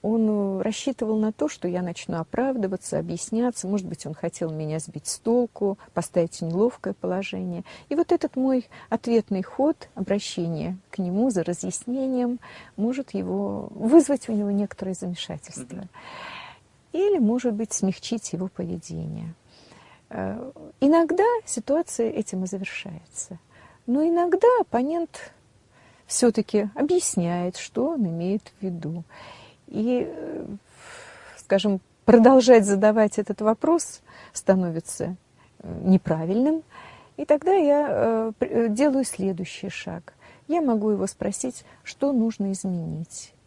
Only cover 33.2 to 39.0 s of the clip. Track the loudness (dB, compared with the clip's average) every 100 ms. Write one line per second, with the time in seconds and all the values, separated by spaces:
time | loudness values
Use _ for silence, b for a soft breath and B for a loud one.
33.2 | -4 0 0 2 2 2 0 -12 B B
34.2 | B -4 2 2 2 -4 -8 -8 -8 -8
35.2 | _ b b _ -12 -4 4 4 4 -2
36.2 | 0 2 2 0 -4 B B B B -12
37.2 | 0 2 4 4 6 4 2 2 2 2
38.2 | -2 -2 -2 0 0 2 2 2